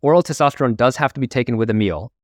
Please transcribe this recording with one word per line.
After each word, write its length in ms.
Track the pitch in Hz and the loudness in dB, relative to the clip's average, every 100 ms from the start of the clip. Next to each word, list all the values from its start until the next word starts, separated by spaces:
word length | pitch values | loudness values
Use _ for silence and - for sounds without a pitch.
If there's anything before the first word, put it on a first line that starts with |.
Oral 220 | 143 170 | 4 2
testosterone 520 | - 156 143 - 135 110 | 2 0 -2 0 -2 2
does 200 | 123 - | 0 2
have 180 | 139 | -4
to 60 | - | -2
be 80 | 127 | -4
taken 300 | 135 120 113 | -2 -2 -2
with 120 | 113 | 0
a 40 | |
meal. 380 | 107 104 78 - _ | 0 0 -2 -10 _